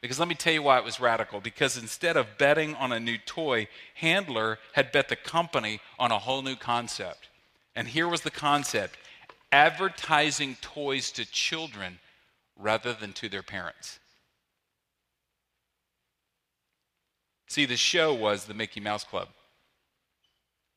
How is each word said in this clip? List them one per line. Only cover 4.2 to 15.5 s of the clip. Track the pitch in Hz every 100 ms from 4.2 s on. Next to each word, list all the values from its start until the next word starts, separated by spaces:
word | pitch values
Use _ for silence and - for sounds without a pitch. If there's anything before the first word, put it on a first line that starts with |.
| 180 117 110 110 -
had | - 127
bet | 147 131
the | 120
company | - 165 170 139 107 107 - -
on | 123
a | 110
whole | 107 135
new | 135 127
concept. | - 120 117 - 95 76 - _ _ _ _ -
And | 117
here | 135 170
was | 170
the | 156
concept: | - 147 143 139 113 95 - - - - - _
advertising | 139 151 160 190 170 - 156 151 139 143 127
toys | - - 143 135 120
to | - 113
children | - - 160 160 107 92 87 _ _ _ _ _ _
rather | 101 110 123
than | 113 107
to | 98 110
their | 95
parents. | - 98 85 - - - _ _ _ _ _ _ _ _ _ _ _ _ _ _ _